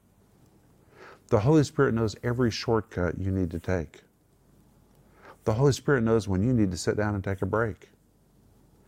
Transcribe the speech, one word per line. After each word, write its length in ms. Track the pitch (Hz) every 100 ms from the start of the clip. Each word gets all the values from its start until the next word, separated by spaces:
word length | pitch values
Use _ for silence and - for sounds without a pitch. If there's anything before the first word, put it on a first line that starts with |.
| _ _ _ _ _ _ _ _ _ - - - -
The 120 | 113
Holy 240 | 117 160
Spirit 300 | 143 - 131
knows 200 | 113 110 -
every 280 | 123 120 120
shortcut 680 | - - 113 - - 87 -
you 120 | 95
need 200 | 95 87
to 80 | 85
take. 440 | - 92 73 - _ _ _ _ _ _ _ _ _ _ _ _ - -
The 100 | -
Holy 180 | 113 143
Spirit 300 | 123 - 135
knows 260 | 113 113 98
when 140 | 92
you 100 | 117
need 180 | 123 98
to 60 | 90
sit 200 | - 107
down 180 | 104
and 100 | 104
take 160 | 98 98
a 60 | 95
break. 420 | 104 117 87 - _ _ _ _ _ _ _ _ _